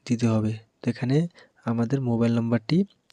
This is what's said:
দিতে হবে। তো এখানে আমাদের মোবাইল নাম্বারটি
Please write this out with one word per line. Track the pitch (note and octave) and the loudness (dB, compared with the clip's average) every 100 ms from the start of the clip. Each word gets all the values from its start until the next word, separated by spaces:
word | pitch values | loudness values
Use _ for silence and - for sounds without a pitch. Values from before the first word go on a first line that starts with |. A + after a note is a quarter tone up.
| - | -4
দিতে | A#2 A#2 | 0 2
হবে। | A2 G#2+ A2 - - | 2 0 -4 -12 -10
তো | - | -6
এখানে | - B2 C#3+ E3+ - - _ - | -4 0 0 0 -6 -20 _ -4
আমাদের | A#2 A#2 C#3 | -2 0 0
মোবাইল | B2+ A2+ A#2 A#2 | 0 0 2 2
নাম্বারটি | A#2 A#2 - E3 G3 _ _ | 0 -2 0 0 0 _ _